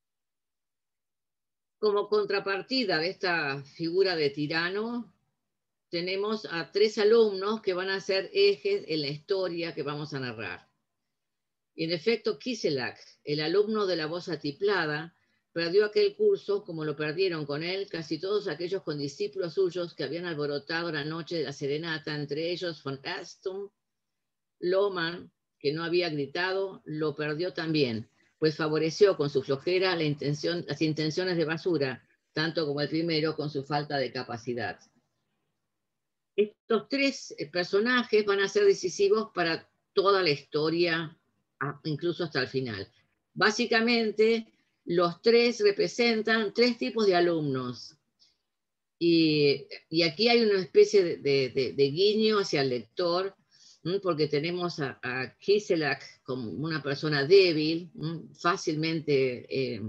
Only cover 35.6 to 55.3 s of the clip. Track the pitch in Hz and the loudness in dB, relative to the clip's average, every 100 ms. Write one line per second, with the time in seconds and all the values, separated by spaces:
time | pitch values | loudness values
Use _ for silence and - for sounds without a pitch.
35.6 | _ _ _ _ _ _ _ - 208 - | _ _ _ _ _ _ _ -2 -2 -4
36.6 | - 220 - 269 277 262 - - - 175 | -2 -2 -2 0 0 -2 -10 -12 -6 -4
37.6 | 175 196 233 254 240 214 208 196 196 208 | 0 0 2 0 2 2 2 2 0 4
38.6 | 202 190 180 - 202 220 214 180 170 160 | 4 4 0 0 2 2 0 -2 -2 -2
39.6 | - _ _ - 190 196 175 143 - 151 | -8 _ _ 0 4 4 4 0 -2 -2
40.6 | 156 165 175 165 160 - _ _ _ - | 0 2 2 0 -4 -12 _ _ _ -8
41.6 | 143 143 160 143 170 160 170 139 123 131 | -8 -6 -6 -4 -4 -4 -4 -2 -2 -2
42.6 | 127 101 98 _ _ _ _ 147 196 220 | -4 -6 -10 _ _ _ _ 0 2 2
43.6 | 233 226 226 233 220 208 220 226 226 _ | 0 2 4 2 2 4 4 2 -2 _
44.6 | _ _ - 175 175 170 233 233 240 233 | _ _ -2 2 2 2 4 6 4 4
45.6 | 208 202 175 - 233 220 220 220 208 - | 2 4 0 2 2 2 2 0 0 2
46.6 | 247 233 254 220 202 175 175 165 147 131 | 2 2 -4 2 4 6 4 2 0 -2
47.6 | 123 120 - - _ _ _ _ _ _ | -4 -8 -14 -20 _ _ _ _ _ _
48.6 | _ _ _ - 170 165 160 151 143 135 | _ _ _ -2 2 4 4 4 4 2
49.6 | - - - 160 165 156 233 240 220 196 | -4 -18 -4 0 0 2 4 4 4 2
50.6 | 180 208 208 208 170 - 139 139 127 135 | 4 6 8 6 4 0 0 2 2 0
51.6 | 123 135 139 147 202 214 220 214 196 151 | 0 2 2 4 2 4 2 2 0 0
52.6 | 135 123 107 - 175 175 190 - _ _ | 0 -2 -6 -4 0 0 -2 -8 _ _
53.6 | - _ 160 196 190 151 151 151 165 180 | -20 _ -6 -2 -2 0 0 0 -2 -4
54.6 | 175 170 135 123 127 127 123 | -4 -4 -6 -6 -8 -6 -8